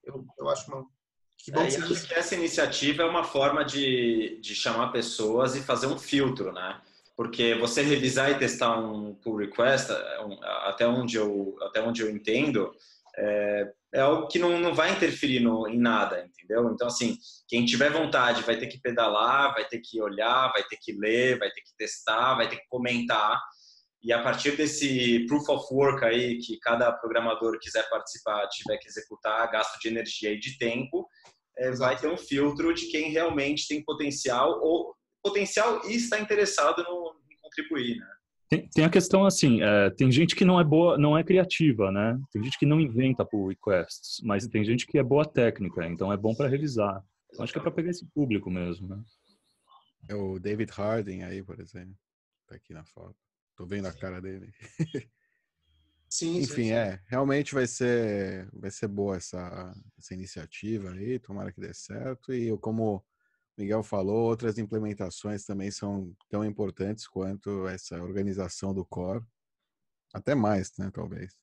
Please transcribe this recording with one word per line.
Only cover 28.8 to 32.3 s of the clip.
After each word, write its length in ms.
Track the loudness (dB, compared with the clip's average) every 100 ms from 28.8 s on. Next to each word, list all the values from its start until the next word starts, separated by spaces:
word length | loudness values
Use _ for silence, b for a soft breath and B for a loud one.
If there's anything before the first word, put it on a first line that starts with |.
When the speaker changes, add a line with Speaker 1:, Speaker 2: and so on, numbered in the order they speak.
| -6
Speaker 2:
executar, 600 | -14 -12 -8 -2 0 0
gasto 300 | 0 -2 -4
de 80 | -4
energia 440 | -4 -6 -6 -4
e 40 | -4
de 180 | -6 -4
tempo, 480 | -2 -2 -4 -6 -6 b b b _ -4
é, 140 | -4
vai 220 | 0 0
Speaker 1:
Exato. 80 | 0
Speaker 2:
ter 60 | -2
um 80 | -4
filtro 560 | -2